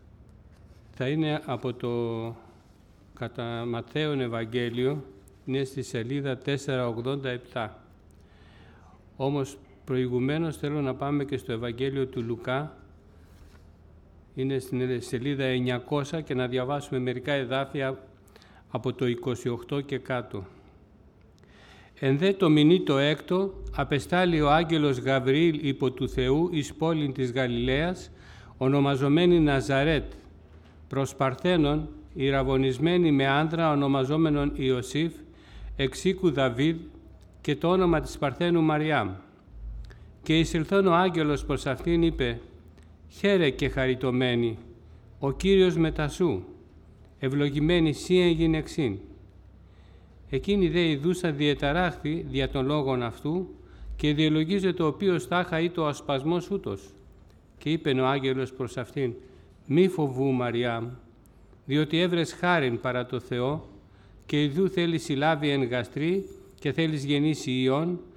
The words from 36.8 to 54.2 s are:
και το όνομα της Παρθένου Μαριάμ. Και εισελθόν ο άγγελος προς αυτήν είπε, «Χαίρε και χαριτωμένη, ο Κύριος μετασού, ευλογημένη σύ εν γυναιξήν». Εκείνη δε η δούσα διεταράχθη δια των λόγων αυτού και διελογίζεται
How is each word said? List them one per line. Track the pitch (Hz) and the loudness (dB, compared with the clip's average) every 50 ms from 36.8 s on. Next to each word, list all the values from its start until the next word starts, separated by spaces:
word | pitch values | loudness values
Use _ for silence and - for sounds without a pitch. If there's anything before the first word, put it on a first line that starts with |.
| - - - - - - - - - - - - | -6 -14 -18 -20 -20 -20 -20 -20 -20 -20 -20 -10
και | - - 147 | -4 -4 -2
το | 139 - 165 | 0 2 2
όνομα | 180 185 190 175 165 151 | 2 4 4 4 2 2
της | 147 - - - | 0 -4 -6 -4
Παρθένου | - 139 131 - 175 175 170 170 | -4 -4 -2 -2 0 2 2 4
Μαριάμ. | 160 156 151 151 156 156 151 131 107 95 95 92 - - - - - - - - - - - - - - - - - - - - - | 4 4 2 2 0 0 0 0 0 -2 -4 -8 -14 -20 -20 -20 -20 -20 -18 -14 -14 -12 -12 -12 -14 -16 -16 -20 -20 -20 -20 -16 -2
Και | - 156 160 | 0 2 2
εισελθόν | 160 156 - 170 151 - 196 196 196 190 | 2 2 0 -2 -2 2 2 4 4 6
ο | 165 | 4
άγγελος | 170 185 190 165 165 156 147 147 135 - | 4 4 2 2 0 0 0 0 -2 -2
προς | - 143 127 - | -2 -4 -2 -2
αυτήν | 147 131 120 - 170 170 165 165 | -4 -4 -2 0 0 2 4 4
είπε, | 165 160 - 135 120 113 117 - - - - - - - - - - - - - - | 2 2 0 -2 -2 -2 -6 -10 -16 -20 -20 -20 -20 -20 -20 -20 -20 -20 -20 -20 -20
«Χαίρε | - - - 202 202 185 170 143 | -12 -2 2 4 4 6 4 2
και | 131 - 143 127 | 2 2 -2 -2
χαριτωμένη, | - 139 131 131 127 113 143 131 123 127 127 127 120 120 117 117 110 110 - - - - - - - - - - - - | 0 0 0 0 0 0 0 0 2 2 2 2 2 2 0 0 -2 -6 -12 -20 -20 -20 -20 -20 -20 -20 -20 -20 -12 -4
ο | - 139 | -4 -4
Κύριος | 135 - - 190 196 190 185 180 165 | -2 0 2 4 6 6 6 4 4
μετασού, | 165 165 160 151 - 156 139 127 - 185 165 113 92 92 - - - - - - - - - - - - - - - | 2 0 0 0 -2 -4 -4 -2 0 0 0 0 -2 -4 -10 -18 -20 -20 -20 -20 -20 -20 -20 -20 -20 -20 -20 -12 -6
ευλογημένη | - 131 135 143 143 143 139 147 147 156 175 175 160 156 139 | -6 -2 0 0 0 0 0 0 2 4 4 4 4 2 0
σύ | - - - 180 | -2 0 2 4
εν | 185 180 175 | 4 6 4
γυναιξήν». | 165 160 165 160 160 156 143 - - - 151 117 98 95 - - - - - - - - - - - - - - - - - - - - - - - - - - | 4 4 2 2 2 0 -2 -4 -4 -2 -2 -2 -2 -4 -10 -16 -20 -20 -20 -20 -20 -20 -20 -20 -20 -20 -20 -20 -20 -20 -20 -20 -20 -20 -20 -20 -20 -20 -12 -6
Εκείνη | - 131 - 190 202 202 185 160 | -6 -4 0 0 2 2 2 2
δε | 151 180 175 160 | 2 2 2 2
η | 151 | 0
δούσα | 135 143 175 185 180 - 170 | 0 0 0 -2 0 0 -2
διεταράχθη | 147 139 147 147 143 - - 143 147 175 180 170 - - - 147 156 170 165 143 | 0 2 2 2 2 2 0 0 2 2 0 0 -2 -4 -6 -4 -4 -4 -6 -4
δια | 127 135 135 131 | -2 -2 -2 0
των | - 143 127 | 0 -2 0
λόγων | 135 147 151 139 135 131 127 120 | 0 0 0 0 0 0 0 -2
αυτού | 117 113 - - 147 160 185 185 - - - - - - - - - - | -4 -6 -6 -6 -4 -2 -2 -4 -6 -10 -18 -20 -20 -20 -18 -14 -12 -8
και | - - 151 151 | -2 0 0 2
διελογίζεται | 143 | 4